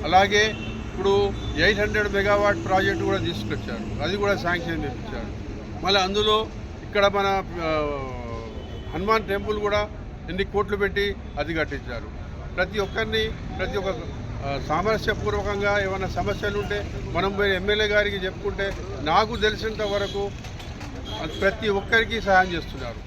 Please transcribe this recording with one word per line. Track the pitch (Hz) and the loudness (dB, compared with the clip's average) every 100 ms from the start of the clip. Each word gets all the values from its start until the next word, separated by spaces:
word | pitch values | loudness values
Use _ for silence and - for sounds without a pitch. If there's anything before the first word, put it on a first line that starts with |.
అలాగే | 151 185 196 208 214 - - - - | 8 8 8 6 4 0 -6 -6 -6
ఇప్పుడు | - 196 196 202 196 - 147 | 0 4 4 4 0 -4 2
ఎయిట్ | 180 208 | 4 4
హండ్రెడ్ | 208 214 208 | 2 0 2
మెగావాట్ | 196 196 202 208 185 | 2 4 4 4 2
ప్రాజెక్ట్ | 175 190 196 185 | 2 2 4 0
కూడా | - 185 | 0 0
తీసుకొచ్చారు, | 165 156 160 147 - 117 107 - | 0 -2 -4 -4 -4 -6 -6 -4
అది | 151 196 | -2 0
కూడా | 202 185 | 2 2
శాంక్షన్ | 170 175 170 160 | 0 -2 -2 -4
చేయించారు. | 143 - - 123 104 - - - - - 175 | -4 -6 -8 -6 -6 -8 -8 -10 -10 -4 2
మళ్ళీ | 196 | 2
అందులో | 185 202 214 214 220 - - - | 4 2 4 4 2 -6 -10 -10
ఇక్కడ | - 208 202 | -2 4 4
మన, | 202 196 196 185 175 160 | 4 2 2 -2 -4 0
ఆ, | 156 147 143 135 123 117 113 113 110 - - - | 0 0 -2 -6 -6 -6 -8 -8 -10 -8 -10 -6
హనుమాన్ | 156 196 220 185 | -4 4 2 4
టెంపుల్ | 196 196 208 | -2 0 0
కూడా | 208 208 208 - - - - | 2 0 0 -6 -12 -10 -6
ఎన్ని | 180 | -2
కోట్లు | 196 196 202 202 | 0 0 0 2
పెట్టి | 202 196 202 196 - 147 | 2 2 0 -2 -8 -4
అది | 147 | -2
కట్టించారు. | 160 147 139 123 117 107 - - - - - | 0 0 -2 -6 -8 -8 -10 -10 -10 -6 -2
ప్రతి | 180 208 | 0 0
ఒక్కరిని, | 190 226 220 220 220 - - - | -2 -2 0 0 0 -4 -8 -4
ప్రతి | 185 202 | -2 -2
ఒక్క, | 190 196 147 - - - 135 | -2 -4 -6 -8 -8 -6 -4
ఆ, | 139 123 | -4 0
సామరస్యపూర్వకంగా | 151 202 214 - 202 202 202 196 202 202 202 | 0 2 0 0 0 0 -2 -2 0 2 2
ఏమైనా | 190 190 185 | 2 -2 -2
సమస్యలు | 180 190 196 208 202 | -2 -2 -2 0 -2
ఉంటే | 202 208 202 - - | -2 -4 -4 -6 -4
మనం | 170 190 | 0 0
పోయి | 196 202 190 | 2 2 2
ఎమ్మెల్యే | 196 208 214 | 2 2 4
గారికి | 208 208 202 | 4 2 0
చెప్పుకుంటే, | 185 185 208 190 196 190 - - | -4 -4 -4 -2 -4 -4 -8 -4
నాకు | 147 175 220 233 | 2 4 4 2
తెలిసినంత | 214 214 220 214 | 0 0 -4 -4
వరకు | 208 202 196 202 202 - - - - - - - - - 156 - | -2 0 -2 -2 -4 -6 -10 -10 -10 -10 -10 -10 -8 -6 -6 0
ప్రతి | 214 - 220 | 0 2 0
ఒక్కరికి | 196 190 226 233 226 | 0 4 2 2 -2
సహాయం | 190 190 185 | 6 6 6
చేస్తున్నారు. | 170 147 139 123 113 | -2 -6 -8 -8 -10